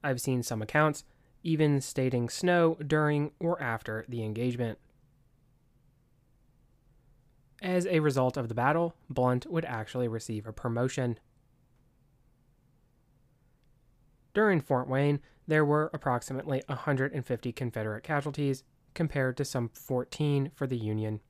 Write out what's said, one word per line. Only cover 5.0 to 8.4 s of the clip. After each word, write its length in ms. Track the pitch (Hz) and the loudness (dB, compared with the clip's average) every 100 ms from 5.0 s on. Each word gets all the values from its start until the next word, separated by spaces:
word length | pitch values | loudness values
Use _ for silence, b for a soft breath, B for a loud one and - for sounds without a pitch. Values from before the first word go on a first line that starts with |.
| _ _ _ _ _ _ _ _ _ _ _ _ _ _ _ _ _ _ _ _ _ _ _ _ _ - | _ _ _ _ _ _ _ _ _ _ _ _ _ _ _ _ _ _ _ _ _ _ _ _ _ -8
As 240 | 196 185 180 | 0 0 2
a 140 | 170 | 2
result 380 | 151 135 127 | 2 2 0
of 120 | 139 | 0